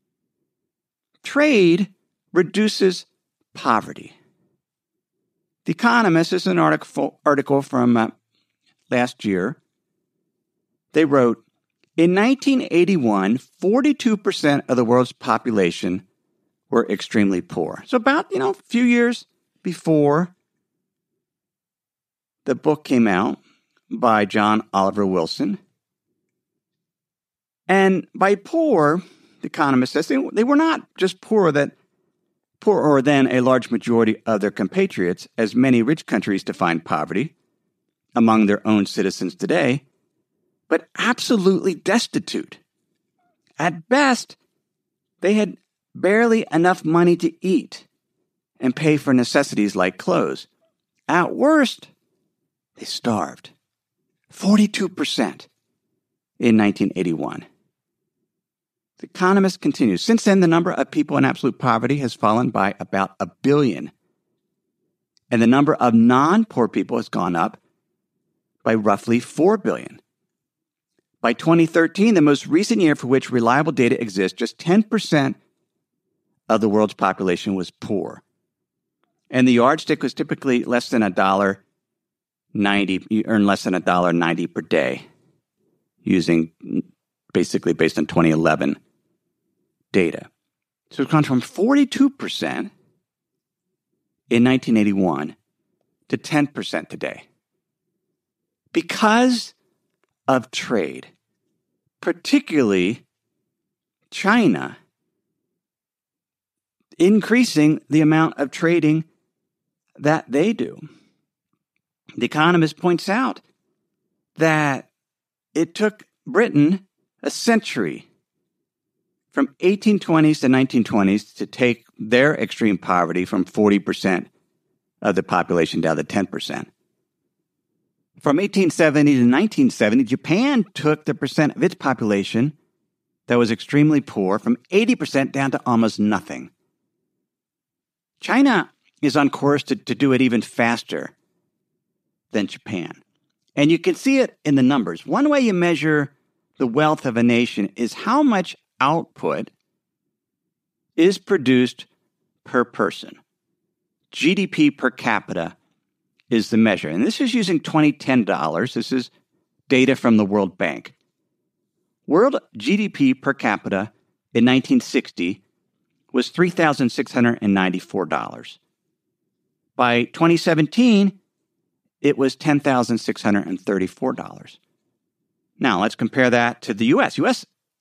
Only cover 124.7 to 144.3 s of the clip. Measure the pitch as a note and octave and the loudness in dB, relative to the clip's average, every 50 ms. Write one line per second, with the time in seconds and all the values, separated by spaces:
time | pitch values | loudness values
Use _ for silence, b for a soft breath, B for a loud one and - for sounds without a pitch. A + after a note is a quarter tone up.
124.7 | _ _ _ _ _ _ - A2 F2+ F#2+ - - G#2 F2+ E2 - F2 E2+ D#2+ - | _ _ _ _ _ _ -4 -2 -2 -2 -2 -2 -2 -2 0 0 0 0 0 -2
125.7 | - E2+ D#2+ D#2+ D#2 D2+ D2+ - - G2+ F#2+ - - D#2 - - - - - - | -2 -2 -2 -2 -2 -4 -6 -4 -4 -4 -4 -4 -8 -10 -10 -10 -10 -12 -12 -16
126.7 | _ _ _ _ _ _ _ _ _ _ _ _ _ _ _ _ _ _ _ _ | _ _ _ _ _ _ _ _ _ _ _ _ _ _ _ _ _ _ _ _
127.7 | _ _ _ _ _ _ _ _ _ _ - D3 - E3 G3+ G3 - G3 F#3+ D#3+ | _ _ _ _ _ _ _ _ _ _ -2 0 0 0 0 0 0 0 0 2
128.7 | - - E3+ D#3 C3+ D3+ D3 D3 C#3+ B2+ A#2+ A#2+ B2+ D3 G#3 G#3+ - - C#3 A2+ | 2 2 2 4 4 4 4 4 4 4 4 4 4 4 2 0 2 0 0 0
129.7 | - - A#2 G#2 A2 C3 C3 G#2+ B2+ - - - D#3+ G3+ B3+ C#4+ D4 A#3+ F3 - | 2 0 0 2 2 2 0 0 -4 -4 -2 -2 0 0 0 0 0 0 -2 -4
130.7 | - - - D3+ D3+ D3+ _ - C3+ - D3 C3 - - D#3 C#3 - - C#3+ F#3 | -8 -4 -2 -2 -2 -2 _ -6 -6 -6 -8 -4 -2 0 0 0 0 0 -2 -2
131.7 | - - - C#3 B2+ - A#2+ G#2+ G2+ G2+ G2 - - A2+ B2 D3+ - _ _ _ | -2 -2 -4 -4 -2 0 0 0 0 0 -2 -2 -2 -2 -2 -2 -4 _ _ _
132.7 | _ _ _ _ _ _ _ _ _ _ _ - A#2+ A#2+ A#2+ G#2+ A2+ - - - | _ _ _ _ _ _ _ _ _ _ _ 0 2 2 2 0 -2 -6 -6 -2
133.7 | - D3 D3+ D#3 D3+ C#3 - - - A2+ F#2+ F#2 G2 G#2+ - A2+ B2 - _ _ | 2 2 4 4 2 0 -2 -4 -4 -4 -2 0 -2 -2 -2 -2 -4 -4 _ _
134.7 | F3 G3+ A#3 A3 A#3+ - D3+ - - C#3 C3+ - - C#3 C#3 C3+ - - - B2+ | 0 0 2 2 0 -2 -4 -4 -2 -2 -2 -2 -2 -4 -4 -2 -4 -4 -2 -2
135.7 | A#2+ A2+ A2+ G#2+ - - G#2 G#2+ G#2+ F#2 - - C#2 B1+ A#1+ - _ _ _ _ | 0 0 0 -2 -2 -2 0 0 0 -2 -4 -10 -14 -14 -16 -18 _ _ _ _
136.7 | _ _ _ _ _ _ _ _ _ _ _ _ _ _ _ _ _ _ _ _ | _ _ _ _ _ _ _ _ _ _ _ _ _ _ _ _ _ _ _ _
137.7 | _ _ _ _ _ _ _ _ _ _ - - G#3 B3+ C#4 C#4 A#3 F3+ C#3 - | _ _ _ _ _ _ _ _ _ _ -6 0 2 4 4 4 4 2 0 -4
138.7 | _ _ _ _ _ _ - C#3+ A#2+ D3+ C#3+ C3+ - - C#3 C#3+ C#3+ C#3 - - | _ _ _ _ _ _ -2 0 2 2 2 0 0 0 0 0 0 0 -2 -4
139.7 | C#3 D3+ - - B2 - C#3+ C#3 C3 B2 C3 B2 A#2 A#2 G2+ - - - A#2 A#2 | -6 -6 -4 -8 -4 0 0 2 2 2 2 2 0 -2 -4 -4 -4 -2 0 0
140.7 | A#2 A2 - - - D2 - - _ _ _ _ _ _ _ _ _ _ _ _ | -2 -2 -6 -8 -10 -10 -10 -12 _ _ _ _ _ _ _ _ _ _ _ _
141.7 | _ _ _ _ _ _ _ _ _ _ _ _ - A2 F#2+ F#2 - - _ - | _ _ _ _ _ _ _ _ _ _ _ _ -6 -6 -6 -6 -8 -14 _ -10
142.7 | G2+ F2+ D#2+ - - - _ _ _ _ _ _ _ _ _ _ _ D3 C#3+ D3+ | -10 -8 -10 -10 -14 -20 _ _ _ _ _ _ _ _ _ _ _ 0 2 2
143.7 | E3 D#3+ - F#3+ E3+ - - C4+ C4+ C4+ A#3+ - | 2 0 0 -2 -4 -2 -2 0 0 0 0 -2